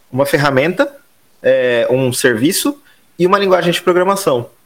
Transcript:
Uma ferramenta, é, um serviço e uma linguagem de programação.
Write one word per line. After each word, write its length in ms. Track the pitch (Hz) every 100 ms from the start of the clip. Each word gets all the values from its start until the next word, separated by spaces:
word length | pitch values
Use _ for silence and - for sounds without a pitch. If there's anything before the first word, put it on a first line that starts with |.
| _
Uma 160 | 127 143
ferramenta, 680 | 151 143 131 156 180 277 - _ _ _ _
é, 460 | 127 131 127 120 117
um 240 | 127 131
serviço 640 | 120 131 113 143 190 277 285 _ _ _ -
e 80 |
uma 140 | 180 196
linguagem 340 | 196 180 175
de 80 | 170
programação. 680 | - 175 180 190 - 127 120 _